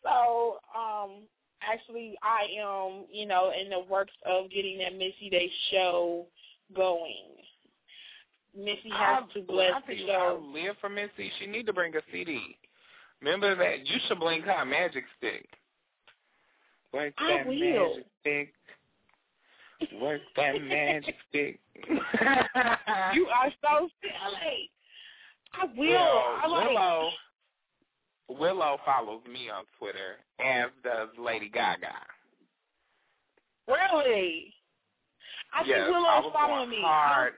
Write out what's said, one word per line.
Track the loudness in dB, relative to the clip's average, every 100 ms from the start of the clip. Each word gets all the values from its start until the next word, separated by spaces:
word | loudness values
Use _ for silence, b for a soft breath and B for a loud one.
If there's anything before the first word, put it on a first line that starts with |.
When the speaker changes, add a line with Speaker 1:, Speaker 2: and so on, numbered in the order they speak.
Speaker 1:
So, | 2 4 4 4 0 -2 _ -8
um, | -6 -6 -8 -12 -20 _ _ _
actually, | -6 -6 -6 -12 -12 -4
I | 0 0 0 -4
am, | -6 -4 -6 -8 -14
you | -10 0
know, | 2 2 0
in | -4
the | -6 -2
works | -2 -2 -6 -2
of | 0 0
getting | -4 -4 -4
that | -6 -4
Missy | -8 -8 -2
Day | 0 0 -4 0
show | 2 2 2 0 -2 -8 B B B _
going. | 0 0 0 -4 -12 -18 -20 -20 _ _ _ _ B B B B _ _ -10
Missy | -6 -6 -6
has | 0 2 2 0
Speaker 2:
I, |
Speaker 1:
to | -10 -4
bless | 2 2 2
Speaker 2:
I |
Speaker 1:
the | -4
Speaker 2:
tell | -8
you, | -2
Speaker 1:
show. | 2 2 0
Speaker 2:
I | -6 -8
live | -6 -6
for | -8
Missy. | -6 -8 -8 -10 -10
She | -8
need | -6 -4
to |
bring | -2 -2
a | -2 -6
C | -8
D. | -6 -6 -8 -18 _ b b b b b
Remember | -2 2 2
that? | 4 2 0 -4
You | -4 -2
should | 0
blink | 0 0
her | 0 0
magic | 2 0 0 -4 -10 -8
stick. | -6 -6 -12 -20 _ _ _ _ -20 _ _ _ _ _ _ _ _
Work | -6 -6 -4
Speaker 1:
I | 0 0
Speaker 2:
that | 0
Speaker 1:
will. |
Speaker 2:
magic | 0 2 4 2 0 -12 _
stick. | -2 -2 -4 _ -20 -20 _ _ _ _ _ _ b b b b -10 -4
Work | -4 -4 -6 -2
that | 0 0
Speaker 1:
<laughs> |
Speaker 2:
magic | -2 0 2 0 -4 -10 -4
stick. | -2 -2 -6 _ -20 -4
<laughs> | -2 0 2 4 4 2 2 2 0 -2 -2 2
Speaker 1:
You | 2 2
are | 2 2 0
so | 2 2 0 _
silly. | -12 -8 -8 -6 -6 -6 -10 _ B B B B B B _
I | -6 -6 0
will. | 2
Speaker 2:
Well, | 6 6 6 4 0
Speaker 1:
I | 0
like | 2 2
Speaker 2:
Willow, | 4 4 2 0 -6 -16 _ _ _ _ _ _ _ _ _ _
Willow | -2 0 2 0 0 0
follows | 0 0 -10 -12
me | -12 -10
on | -10 -12 _
Twitter, | -10 -8 -10 -14 _ -4
as | 0 0 -2 _
does | -4 -4 -4 -6
Lady | -4 -4 -4
Gaga. | -2 0 -2 -6 -12 -18 -20 _ _ _ _ _ _ _ _ _ _ _ _ _ _ 0
Speaker 1:
Really? | 2 4 4 4 4 2 -4 -10 -20 _ _ _ _ _ _ B B B
I | -4 2
Speaker 2:
Yes, | 4
Speaker 1:
think | 4
Willow's | 4 6
Speaker 2:
I | 6
was | 4
Speaker 1:
following | 2 2 2 -2
Speaker 2:
going |
Speaker 1:
me. | 0
Speaker 2:
hard. | 4 6 6 6 2